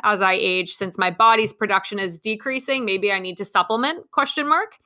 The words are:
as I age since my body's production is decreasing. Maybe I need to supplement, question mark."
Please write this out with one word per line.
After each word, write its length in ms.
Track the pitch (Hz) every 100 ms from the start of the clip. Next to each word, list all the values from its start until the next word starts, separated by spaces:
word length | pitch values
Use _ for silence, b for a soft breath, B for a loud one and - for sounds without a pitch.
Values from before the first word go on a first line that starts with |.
as 180 | 214 202
I 120 | 190
age 400 | 185 - 185 180
since 240 | - 190 -
my 140 | 180
body's 400 | 180 226 226 220
production 480 | - 208 190 - 202
is 180 | 190 165
decreasing. 680 | 220 220 262 262 262 269 220
Maybe 260 | 190 202
I 80 | 196
need 160 | 185 175
to 80 | 196
supplement, 640 | 196 175 226 269 330 -
question 360 | - 269 - 294
mark." 300 | 320 427 -